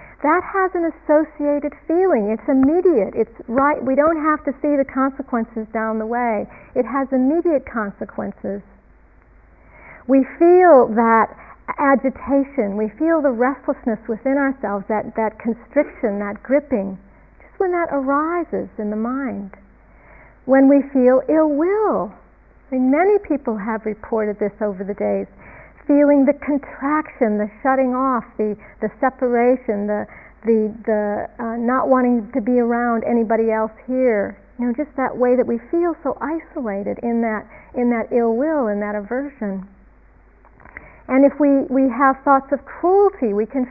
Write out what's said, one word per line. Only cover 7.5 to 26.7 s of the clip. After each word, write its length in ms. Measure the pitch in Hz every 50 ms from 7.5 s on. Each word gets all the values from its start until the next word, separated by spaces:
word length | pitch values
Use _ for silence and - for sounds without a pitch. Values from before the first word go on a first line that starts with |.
| 311 262 - -
consequences. 960 | - 233 208 202 - - - - - - 208 202 - - - 202 196 202 - - - _ _ _ - _ _ _ _ _ _ _ - - _ _ _ _ _ - - - - - - - - -
We 160 | 269 269 262 - - -
feel 480 | 339 349 359 359 370 349 302 254 - - 214
that 320 | 233 233 226 226 226 - - - - - - - - _ - - -
agitation. 1000 | 294 285 277 233 - 262 - - - 233 277 277 269 277 - 269 208 202 196
We 120 | 214 220 214 208
feel 260 | - 311 330 330 311
the 100 | 277 285
restlessness 680 | 240 220 247 269 277 - - - 277 - - 247 214 208 - -
within 280 | 220 202 - 262 269
ourselves, 480 | 285 277 269 262 269 - 196 202 202 196 -
that, 280 | 220 208 - 226 -
that 220 | 226 220 208 214 -
constriction, 800 | - 226 226 - - - - 285 302 - - - - 214 202 202
that 220 | 208 202 214 -
gripping, 560 | - - 262 294 285 285 269 202 196 196 190 185 - - - - - _ _ -
just 160 | - - - -
when 140 | 392 359
that 160 | 359 349 339 -
arises 760 | 277 277 262 269 277 285 311 320 349 349 311 - 202 190 196 190 - -
in 120 | 214 208
the 100 | 214 214
mind. 560 | 220 240 262 269 277 240 202 196 202 190 - - - - _ _ _ _ - - - - - - - - - _ _
When 240 | 254 262 269 269 269
we 160 | 285 277 269 277
feel 320 | - 262 247 247 262 262 - -
ill 200 | 302 320 311 302
will. 640 | 285 277 330 359 403 427 427 381 240 185 175 214 185 - - _ _ _ _ _ _ _ _ -
I 80 | 262
mean, 140 | 254 254 254
many 280 | 277 311 359 403 415 392 403 -
people 280 | 302 277 - 240 220
have 300 | 208 190 233 220 220 -
reported 520 | 220 208 - - - 226 220 214 214 202 -
this 120 | 214 202 202 -
over 240 | 214 208 196 185 202
the 100 | 185 202
days, 340 | - 208 208 202 196 196 - - - - - - - - - - - -
feeling 380 | - 285 285 294 285 294 277 269
the 120 | 254 285
contraction, 1040 | - - - 302 277 - -